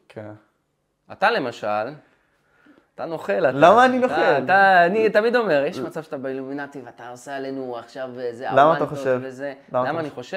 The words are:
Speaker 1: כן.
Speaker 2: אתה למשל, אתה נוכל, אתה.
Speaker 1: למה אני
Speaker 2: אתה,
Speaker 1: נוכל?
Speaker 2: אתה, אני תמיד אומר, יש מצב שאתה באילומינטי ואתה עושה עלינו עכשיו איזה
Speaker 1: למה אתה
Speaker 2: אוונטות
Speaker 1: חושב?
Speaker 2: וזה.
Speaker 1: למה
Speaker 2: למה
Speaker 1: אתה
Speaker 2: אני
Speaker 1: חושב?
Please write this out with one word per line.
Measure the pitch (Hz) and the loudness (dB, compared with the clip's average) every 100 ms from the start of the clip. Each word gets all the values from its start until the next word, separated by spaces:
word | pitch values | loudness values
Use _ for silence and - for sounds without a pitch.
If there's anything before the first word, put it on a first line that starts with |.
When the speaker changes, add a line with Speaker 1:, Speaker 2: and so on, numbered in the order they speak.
| _ | _
Speaker 1:
כן. | - 107 104 _ _ _ _ _ _ - | -18 -18 -18 _ _ _ _ _ _ -20
Speaker 2:
אתה | 104 196 | -2 -2
למשל, | 226 131 - 107 104 117 151 _ _ _ _ _ _ _ _ _ | 0 -4 -6 -4 -4 -4 -10 _ _ _ _ _ _ _ _ _
אתה | - 139 | -14 -10
נוכל, | 160 - 202 147 | -8 -4 0 0
אתה. | |
Speaker 1:
למה | 131 160 220 | 4 6 8
אני | 254 254 | 6 4
Speaker 2:
אתה, | 254 | -2
Speaker 1:
נוכל? | 156 - 147 | 0 0 0
Speaker 2:
אתה, | 127 190 196 185 170 | 2 4 6 6 4
אני | 214 220 | 2 2
תמיד | 220 226 240 | 2 2 0
אומר, | 214 147 143 | 0 0 0
יש | 180 | -4
מצב | 120 170 | -10 -10
שאתה | 147 143 | -12 -10
באילומינטי | 135 135 131 143 139 139 | -8 -8 -8 -10 -12 -14
ואתה | 120 - 120 | -18 -18 -18
עושה | 123 143 139 | -18 -14 -10
עלינו | 135 135 127 120 | -10 -8 -10 -10
עכשיו | 113 139 131 123 | -12 -12 -12 -8
איזה | 123 113 110 | -8 -8 0
Speaker 1:
למה | |
אתה | 127 | 6
Speaker 2:
אוונטות | 147 165 147 | 6 6 -2
Speaker 1:
חושב? | 147 139 127 | -4 -2 -2
Speaker 2:
וזה. | 131 127 139 135 - | -2 -10 -10 -12 -6
Speaker 1:
למה | 127 127 | -4 -2
Speaker 2:
למה | |
Speaker 1:
אתה | 165 | -4
Speaker 2:
אני | 151 | -8
Speaker 1:
חושב? | 131 123 | -10 -10